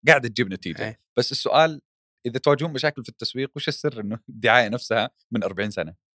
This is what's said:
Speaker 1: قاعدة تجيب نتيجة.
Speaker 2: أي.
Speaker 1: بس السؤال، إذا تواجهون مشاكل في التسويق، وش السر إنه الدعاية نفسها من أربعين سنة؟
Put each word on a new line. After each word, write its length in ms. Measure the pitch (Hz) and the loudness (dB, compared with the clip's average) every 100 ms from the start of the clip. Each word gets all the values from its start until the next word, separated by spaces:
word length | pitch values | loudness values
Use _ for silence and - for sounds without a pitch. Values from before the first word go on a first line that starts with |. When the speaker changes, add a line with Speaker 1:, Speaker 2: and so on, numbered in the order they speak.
| - | 4
Speaker 1:
قاعدة 200 | 143 120 | 4 2
تجيب 260 | 107 98 | -2 -2
نتيجة. 340 | 95 90 80 110 | -4 -8 -6 -8
Speaker 2:
أي. 120 | 117 _ - | -10 _ -2
Speaker 1:
بس 140 | - | -2
السؤال، 500 | 131 - 143 160 147 _ _ _ _ 123 | -2 2 4 4 2 _ _ _ _ -8
إذا 140 | 123 | -2
تواجهون 340 | 147 143 131 | 2 2 0
مشاكل 300 | 131 151 139 | -2 -2 -4
في 60 | 120 | -10
التسويق، 420 | - 117 131 135 143 | -8 -8 -6 -8 -6
وش 120 | 156 | -4
السر 340 | - 151 117 | -2 -2 -4
إنه 180 | 101 110 - | -6 -8 -10
الدعاية 380 | 110 113 120 107 | 0 4 6 4
نفسها 420 | 120 - 113 117 _ - | 0 -2 0 -2 _ -8
من 120 | 113 | -4
أربعين 280 | 92 92 104 | -4 -2 -4
سنة؟ 220 | 101 80 - _ _ | -4 -6 -8 _ _